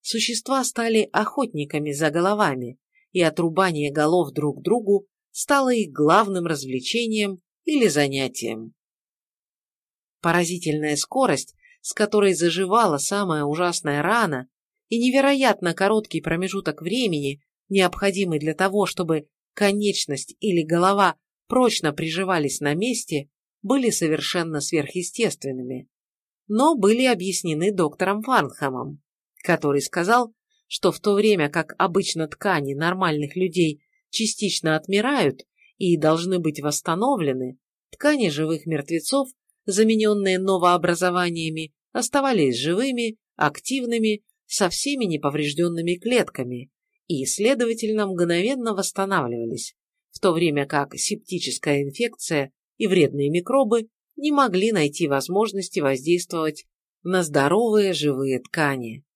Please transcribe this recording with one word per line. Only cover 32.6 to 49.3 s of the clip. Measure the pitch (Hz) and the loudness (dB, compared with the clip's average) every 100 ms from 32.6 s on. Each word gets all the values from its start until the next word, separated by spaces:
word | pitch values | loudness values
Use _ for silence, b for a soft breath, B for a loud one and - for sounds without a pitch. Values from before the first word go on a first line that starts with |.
| 139 | -2
нормальных | 139 165 185 180 151 147 180 | -2 -2 0 -2 -2 -4 -2
людей | 185 165 160 143 _ _ _ | -2 2 0 -2 _ _ _
частично | - 220 - 202 - 160 156 | -4 -4 -2 -4 -2 0 -2
отмирают | 156 202 247 277 156 - - b b _ | 0 0 2 2 0 -2 -16 b b _
и | 190 165 | 0 2
должны | 156 165 175 185 | 4 2 0 -2
быть | 160 151 | -2 -2
восстановлены, | 147 143 - 165 240 262 147 131 127 131 _ _ _ | -4 -4 -4 0 0 0 0 -2 -6 -10 _ _ _
ткани | - 294 294 196 | -2 0 2 0
живых | 143 156 160 160 | 0 -2 -2 -2
мертвецов, | 151 147 165 - 277 262 _ _ _ - | -4 -2 -6 -2 -2 -2 _ _ _ -4
замененные | 190 220 220 214 208 196 185 | 2 4 4 2 2 2 0
новообразованиями, | 190 190 175 175 175 170 180 180 175 165 160 156 156 _ _ | 2 4 6 4 2 2 0 0 -2 -2 -6 -6 -10 _ _
оставались | - 233 285 269 220 139 117 | -6 -2 0 2 4 4 2
живыми, | 143 185 269 247 233 - _ - | 0 0 0 0 -4 -6 _ -2
активными, | 147 147 - 262 240 233 220 214 _ _ _ | -2 -2 -6 -4 -2 0 2 0 _ _ _
со | - 202 | -2 0
всеми | - 277 277 208 | 0 -4 -2 -2
неповрежденными | 151 147 151 147 147 175 170 170 180 | -2 -2 -2 -4 -2 -2 -2 -4 -4
клетками | 226 247 - - 123 123 143 _ _ _ _ | 0 0 0 -6 -8 -8 -14 _ _ _ _
и, | 147 131 | -4 -4
следовательно, | - 220 262 233 226 220 214 202 | 0 0 2 0 -2 -2 -2 -2
мгновенно | 180 175 170 208 269 226 | 0 0 2 0 -2 -2
восстанавливались, | 196 196 - 196 190 123 | -4 -4 -4 -2 0 -2